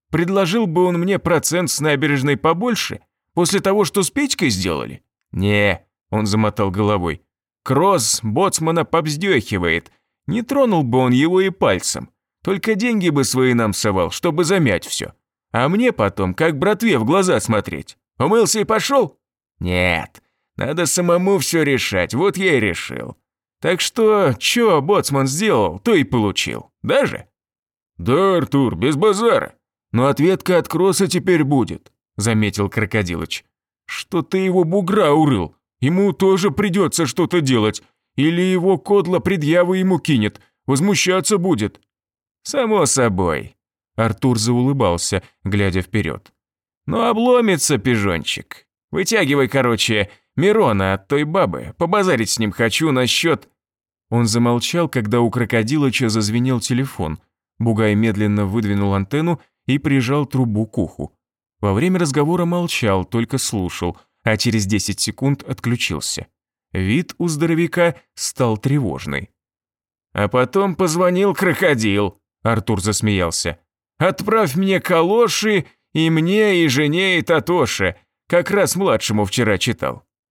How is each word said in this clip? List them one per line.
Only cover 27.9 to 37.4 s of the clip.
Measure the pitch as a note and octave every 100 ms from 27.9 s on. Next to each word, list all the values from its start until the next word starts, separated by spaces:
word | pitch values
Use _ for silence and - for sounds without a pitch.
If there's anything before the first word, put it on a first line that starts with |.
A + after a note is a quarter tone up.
| -
«Да, | F2 C#3 G3 F3+
Артур, | C#3 C#3 B2+ G2
без | A#2+ D3
базара. | G#3+ G3 A#3 E3 - - _ _ _
Но | A2+ C3+
ответка | C#3 D#3+ F#3 - F3+
от | D3+
Кросса | D#3 F#3+ F#3 G3
теперь | F3+ F#3+ F3
будет», | C#3+ C#3 F#2 D#2+ - _ _ -
заметил | G#2 A2 G#2 G2 G2+
Крокодилыч. | - G#2+ A2+ F2+ E2 E2 - - _ _ _ -
«Что | - - F3+
ты | D#3 F#3+
его | F#3+ F3+
бугра | E3 G3 F3 G3 E3
урыл? | D3 D3+ A#2 D#2+ - _ _
Ему | C3 F3+ G3+
тоже | - F#3+ F#3+ G3
придется | C#3+ G#3 F#3 E3+ - D#3
что-то | - E3 F3